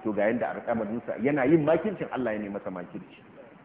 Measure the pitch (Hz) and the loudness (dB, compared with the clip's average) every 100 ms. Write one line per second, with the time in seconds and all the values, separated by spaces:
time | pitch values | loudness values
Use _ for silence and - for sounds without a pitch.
0 | 110 104 104 120 110 98 - 113 104 117 | -4 2 2 2 -2 -2 -2 -2 -2 -4
1 | - - 127 147 127 165 147 175 220 180 | -6 -2 0 2 6 6 6 2 0 -4
2 | 131 123 120 107 101 98 98 90 87 98 | -6 -4 -2 -2 -4 -6 -6 -8 -10 -12
3 | - - - - - - | -14 -20 -20 -20 -20 -12